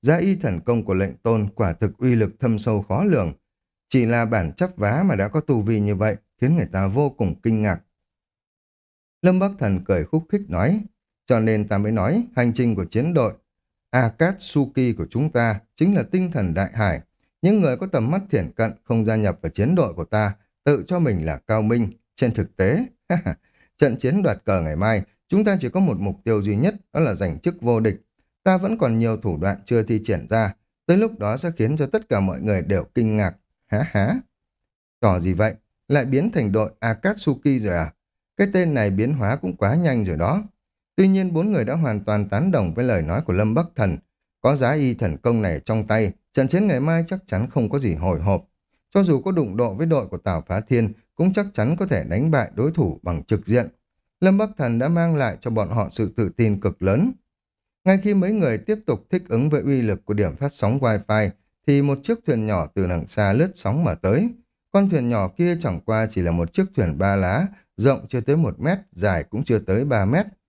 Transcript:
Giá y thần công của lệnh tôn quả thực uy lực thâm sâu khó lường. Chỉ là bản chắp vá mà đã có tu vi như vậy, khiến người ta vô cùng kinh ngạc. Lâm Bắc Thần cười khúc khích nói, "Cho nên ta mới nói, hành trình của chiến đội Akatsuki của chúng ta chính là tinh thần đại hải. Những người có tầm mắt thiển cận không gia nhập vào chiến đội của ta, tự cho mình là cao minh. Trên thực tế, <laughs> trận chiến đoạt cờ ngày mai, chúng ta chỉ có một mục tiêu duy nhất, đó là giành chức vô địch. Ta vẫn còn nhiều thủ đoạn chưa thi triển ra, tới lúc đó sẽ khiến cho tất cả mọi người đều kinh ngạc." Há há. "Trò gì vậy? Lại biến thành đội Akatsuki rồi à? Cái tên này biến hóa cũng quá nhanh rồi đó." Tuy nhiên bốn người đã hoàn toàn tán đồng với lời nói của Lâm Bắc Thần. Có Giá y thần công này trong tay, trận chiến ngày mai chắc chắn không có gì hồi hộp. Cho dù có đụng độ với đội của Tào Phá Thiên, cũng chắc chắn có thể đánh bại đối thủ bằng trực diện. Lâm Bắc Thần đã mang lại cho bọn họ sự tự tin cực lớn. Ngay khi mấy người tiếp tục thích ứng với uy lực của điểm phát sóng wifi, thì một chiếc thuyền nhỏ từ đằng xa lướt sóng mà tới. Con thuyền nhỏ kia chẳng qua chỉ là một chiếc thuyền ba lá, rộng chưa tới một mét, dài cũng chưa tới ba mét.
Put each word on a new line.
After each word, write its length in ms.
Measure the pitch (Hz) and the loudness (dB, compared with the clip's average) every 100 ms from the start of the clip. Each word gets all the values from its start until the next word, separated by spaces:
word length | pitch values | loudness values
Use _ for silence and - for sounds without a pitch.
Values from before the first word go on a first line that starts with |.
Giá 140 | 123 170 | 2 2
y 200 | 180 180 | 2 0
thần 240 | 139 87 | -2 -4
công 240 | 101 117 | -2 -2
của 100 | 107 | 0
lệnh 220 | 95 95 - | 0 -2 -2
tôn 320 | 117 113 104 | -2 0 -2
quả 180 | - 101 | -2 -2
thực 260 | 82 104 - | 0 -4 0
uy 160 | 127 | 0
lực 260 | 120 107 - | 2 0 0
thâm 180 | 127 107 | -2 0
sâu 240 | 113 107 | 0 -2
khó 220 | 101 107 | -2 -2
lường. 280 | 202 147 87 76 _ _ _ _ _ | 2 0 0 -6 _ _ _ _ _
Chỉ 180 | 131 113 | 0 2
là 180 | 120 | 2
bản 280 | 113 113 85 | 0 0 -2
chắp 240 | - 180 185 | -2 -6 -2
vá 280 | 101 127 190 | -2 2 0
mà 100 | 113 | 0
đã 120 | 101 | 0
có 120 | 156 | -2
tu 200 | 151 123 | 0 0
vi 200 | 104 110 | 2 0
như 140 | 104 | 0
vậy, 220 | 98 107 107 _ _ | 0 0 -2 _ _
khiến 160 | 123 165 | 0 0
người 120 | 95 | 0
ta 140 | 95 98 | 0 0
vô 240 | 107 147 | 0 -2
cùng 300 | - 95 82 | 0 -4 -2
kinh 220 | 117 110 | 0 2
ngạc. 180 | 107 87 _ _ _ _ _ _ _ _ _ _ _ _ _ _ | 0 -2 _ _ _ _ _ _ _ _ _ _ _ _ _ _
Lâm 160 | 180 185 | 2 4
Bắc 120 | 196 196 | 0 0
Thần 260 | 110 95 | 0 0
cười 200 | 92 92 | 0 -2
khúc 220 | 76 156 160 | 0 -4 -2
khích 220 | 202 - | -4 -2
nói, 340 | 85 113 208 208 _ _ _ - | -2 0 0 -4 _ _ _ 0
"Cho 140 | 117 | 2
nên 280 | 110 110 104 | 2 0 0
ta 100 | 101 | -2
mới 140 | 104 | 0
nói, 340 | 110 98 196 240 - | 0 0 0 -2 0
hành 160 | 120 | 0
trình 220 | 113 123 104 | 2 0 0
của 80 | |
chiến 300 | 90 110 147 | -2 -2 0
đội 180 | 165 113 - _ _ _ _ _ | 0 0 -4 _ _ _ _ _
Akatsuki 1040 | 123 117 - 165 190 - 147 135 - 127 113 | 0 0 2 -2 -2 -4 -2 0 0 -2 -2
của 80 | 82 | -4
chúng 200 | 113 151 | -2 -2
ta 300 | 120 117 101 _ _ | 0 0 -2 _ _
chính 180 | 175 | 2
là 80 | 196 | 2
tinh 280 | 113 190 180 | 0 -2 -2
thần 240 | 165 95 | -2 -2
đại 160 | 80 98 | 0 -2
hải. 260 | 117 104 76 - _ _ _ | 0 0 0 -8 _ _ _
Những 180 | 165 208 | 2 4
người 160 | 160 123 | 2 0
có 100 | 190 | -2
tầm 240 | 143 113 | -2 0
mắt 120 | 180 196 | -2 -2
thiển 200 | 117 80 - | -2 -2 -2
cận 160 | 113 - | -4 -4
không 200 | _ 117 | _ 0
gia 120 | 107 110 | 2 2
nhập 220 | 104 85 | 0 -2
vào 80 | 82 | -6
chiến 240 | - 107 | -2 2
đội 200 | 185 120 | 2 0
của 100 | 85 | -2
ta, 300 | 82 107 104 101 _ _ | -4 -2 -2 -4 _ _
tự 200 | - 143 - | 0 0 0
cho 100 | 180 | 0
mình 280 | 151 95 80 | 0 0 -2
là 100 | 73 - | -6 -2
cao 160 | 110 | 0
minh. 300 | 107 120 104 - _ - | 2 0 -2 -6 _ -2
Trên 180 | 127 | -2
thực 220 | 113 101 - | 0 -4 0
tế, 300 | 95 156 254 _ _ | 0 0 -2 _ _
<laughs> 720 | 175 98 80 _ _ _ _ | -4 -2 -8 _ _ _ _
trận 180 | 143 110 | 0 2
chiến 260 | 127 180 | 0 0
đoạt 220 | 175 95 | 0 -2
cờ 180 | - 95 | -2 -2
ngày 140 | 80 76 | 0 -2
mai, 260 | 104 110 98 _ _ | 0 0 -4 _ _
chúng 160 | 190 | 0
ta 120 | 208 196 | 2 0
chỉ 80 | 127 | -2
có 120 | 185 | 0
một 160 | 190 98 | 0 0
mục 160 | 98 95 | -4 -4
tiêu 180 | - 107 | 0 0
duy 140 | 104 101 | 0 2
nhất, 180 | 160 208 _ | 0 -2 _
đó 80 | - | -2
là 140 | 156 | 0
giành 240 | 90 95 80 | 0 -4 -2
chức 240 | - - | -4 -2
vô 180 | 117 113 | 0 2
địch. 220 | 110 101 _ _ _ _ | 2 -2 _ _ _ _
Ta 140 | - 185 | 0 0
vẫn 220 | 196 226 | 0 -2
còn 200 | 131 113 | 0 2
nhiều 180 | 117 110 | 0 -2
thủ 200 | 110 78 | -4 -2
đoạn 220 | 92 98 - | -2 -4 0
chưa 160 | 120 | 0
thi 180 | 107 110 | 2 -2
triển 220 | 107 92 55 | -2 -4 -2
ra, 240 | 113 107 - _ _ - | -2 0 -4 _ _ 0
tới 100 | 180 | 2
lúc 220 | 220 226 | 2 -2
đó 180 | 104 123 | -4 -4
sẽ 140 | 175 165 | -6 -2
khiến 200 | 110 156 | -2 0
cho 100 | 139 | -2
tất 220 | 220 220 | -2 0
cả 120 | 107 | 0
mọi 200 | 98 69 | 0 -2
người 220 | 98 98 | -2 -2
đều 220 | 80 98 - | 0 -2 -2
kinh 220 | - 110 107 | -4 0 0
ngạc." 200 | 95 - _ _ _ | 0 -4 _ _ _
Há 180 | 107 156 | -4 -2
há. 240 | 107 101 247 - _ _ _ _ _ _ _ | 0 0 -2 -6 _ _ _ _ _ _ _
"Trò 200 | 110 90 | 0 2
gì 120 | 87 | 0
vậy? 220 | 90 107 - _ _ _ | 0 -2 -2 _ _ _
Lại 160 | 139 | -2
biến 260 | 131 131 196 | 0 0 0
thành 200 | 202 107 | 0 0
đội 180 | 104 107 - | 0 -2 -4
Akatsuki 840 | 113 113 - 208 - 131 147 131 | -4 -2 -4 -2 -4 -2 0 0
rồi 140 | 107 87 | 0 -2
à? 160 | 80 - _ _ _ - | -4 -8 _ _ _ -2
Cái 120 | 202 | 0
tên 220 | 196 175 | 2 0
này 160 | 139 104 | 2 0
biến 220 | 98 117 | 0 0
hóa 240 | 147 104 135 | 0 -2 -2
cũng 200 | 92 90 | -6 -2
quá 180 | 101 | 0
nhanh 300 | 147 170 123 | 2 2 0
rồi 120 | 98 78 | -2 0
đó." 260 | 87 175 214 _ _ _ _ - | 0 -2 -4 _ _ _ _ 0
Tuy 120 | 190 | 2
nhiên 240 | 190 185 | 4 0
bốn 200 | 160 196 | -2 0
người 120 | 190 | 0
đã 100 | 110 | -2
hoàn 300 | 156 151 107 | -2 0 -2
toàn 240 | 101 104 98 | 0 0 0
tán 220 | 101 175 | 0 2
đồng 240 | 170 92 | 2 0
với 100 | 80 | 0
lời 180 | 123 101 | 0 0
nói 200 | 78 95 | 0 -2
của 100 | 160 | 0
Lâm 220 | 92 107 | 0 2
Bắc 120 | 120 170 - | 0 -2 -2
Thần. 200 | 101 73 _ _ _ _ | -2 -2 _ _ _ _
Có 160 | 120 143 | 0 2
Giá 160 | 127 | 0
y 220 | 151 131 | 2 0
thần 220 | 117 107 76 | 0 -4 -2
công 260 | 120 117 | 0 0
này 180 | 101 78 | 0 -2
trong 220 | - 110 107 | -2 -2 0
tay, 260 | 110 104 - _ | 0 0 -4 _
trận 160 | - 131 | -2 2
chiến 180 | 180 208 | 2 2
ngày 140 | 143 | 0
mai 240 | 147 165 165 | 0 0 -2
chắc 140 | 190 - | -6 -4
chắn 240 | 95 117 | -4 -2
không 200 | - 110 | -2 0
có 80 | 139 | 0
gì 160 | 123 | -2
hồi 260 | 78 90 82 | -2 -2 0
hộp. 280 | 87 98 - _ _ _ _ | 0 0 -2 _ _ _ _
Cho 120 | 196 | 2
dù 200 | 190 139 | 4 2
có 100 | 185 | 2
đụng 240 | 180 120 98 | -2 -2 0
độ 180 | 120 | -2
với 120 | 101 165 | 0 0
đội 200 | 151 98 | 0 -2
của 120 | 87 | -6
Tào 240 | - 85 - | -4 -4 -2
Phá 140 | 92 | -4
Thiên, 320 | 104 120 110 107 _ | 0 0 0 -4 _
cũng 180 | _ 175 | _ 0
chắc 140 | 190 202 | 2 -2
chắn 220 | - 110 170 | -2 -2 0
có 80 | 190 | 0
thể 180 | 104 | -2
đánh 260 | 71 92 151 | -2 0 2
bại 200 | 151 110 | 0 0
đối 180 | - 135 | -2 -2
thủ 280 | 170 104 76 | 0 -2 -2
bằng 220 | - 85 | -6 -6
trực 220 | - 107 - | -2 -4 2
diện. 200 | 120 117 _ _ _ _ _ | 0 0 _ _ _ _ _
Lâm 180 | 185 196 | 2 4
Bắc 100 | 214 214 | 0 -2
Thần 200 | 127 117 | -2 0
đã 100 | 135 | 0
mang 260 | 170 170 | 2 2
lại 220 | 156 123 - | 2 0 -4
cho 100 | 123 | -4
bọn 180 | 110 92 | -2 -2
họ 200 | 117 101 | -2 -4
sự 220 | - 107 - | -2 -4 0
tự 120 | 101 | -4
tin 320 | - 113 101 | 2 0 2
cực 220 | 101 85 | -2 -2
lớn. 300 | 95 107 220 262 _ _ _ _ _ _ | 0 2 2 -2 _ _ _ _ _ _
Ngay 140 | - 190 | 2 2
khi 120 | 196 | 2
mấy 180 | 202 185 | 2 2
người 260 | 214 156 110 | 0 0 0
tiếp 200 | - 214 - | -2 -4 -2
tục 200 | 117 _ | -4 _
thích 120 | 139 - | -6 -2
ứng 220 | 113 147 | 0 2
với 120 | 147 | 0
uy 200 | 131 135 | 0 0
lực 220 | 113 98 | 0 -2
của 100 | - | -2
điểm 220 | 104 95 69 | -2 -2 -2
phát 160 | 143 | -6
sóng 260 | - 104 135 | -2 -2 0
wifi, 520 | 131 107 - 107 101 - _ _ - | 0 0 0 0 0 -4 _ _ 2
thì 160 | 143 | 2
một 160 | 143 139 | 2 -2
chiếc 160 | 139 226 - | -2 -4 0
thuyền 200 | 120 107 | -2 0
nhỏ 200 | 98 78 | -2 -2
từ 120 | - 92 | -2 -2
đằng 220 | 87 80 | -2 -4
xa 240 | - 101 | -2 2
lướt 200 | 107 180 | 2 0
sóng 300 | - 98 135 | -2 -4 0
mà 100 | 165 | 0
tới. 400 | 82 95 117 233 233 _ _ _ | -2 0 2 0 -6 _ _ _
Con 180 | 196 196 | 0 2
thuyền 180 | 165 120 | 0 0
nhỏ 200 | 117 92 | 0 -2
kia 280 | - 175 170 | 0 -2 0
chẳng 200 | 139 87 | -2 -4
qua 260 | - 110 110 | -2 -2 0
chỉ 120 | - | -2
là 80 | 87 | 0
một 220 | 85 85 | 0 -2
chiếc 120 | - 190 - | -2 -2 0
thuyền 220 | 90 73 | -2 0
ba 180 | 98 98 | 0 2
lá, 300 | 92 107 196 - _ - | 0 0 -2 -8 _ -2
rộng 300 | 113 135 - | 0 0 -4
chưa 120 | 123 | -6
tới 160 | 113 151 | 0 0
một 240 | 151 - | 0 -2
mét, 180 | 143 185 - | -4 -4 -6
dài 320 | - 101 87 | -4 -2 -2
cũng 200 | 71 104 | -4 -8
chưa 140 | - 110 | -2 -2
tới 260 | 101 98 | 0 -2
ba 200 | 143 117 | 0 0
mét. 220 | 98 147 208 - | 2 0 -2 -10